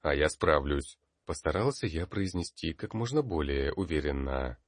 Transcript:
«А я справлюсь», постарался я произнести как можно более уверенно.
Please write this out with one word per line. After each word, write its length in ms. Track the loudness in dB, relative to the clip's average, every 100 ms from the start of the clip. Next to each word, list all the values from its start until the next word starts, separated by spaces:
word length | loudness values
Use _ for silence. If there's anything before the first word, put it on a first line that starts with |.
«А 120 | 2
я 140 | 2 2
справлюсь», 680 | 2 4 4 4 -2 -4 -18 _ _
постарался 600 | -10 -4 0 2 0 0 -4
я 200 | -4 -4
произнести 680 | -2 -2 -2 -6 -6 -6
как 180 | -6 -6
можно 300 | -4 0 0
более 500 | 0 0 0 0 0
уверенно. 880 | -2 0 0 0 0 0 -2 -2 -6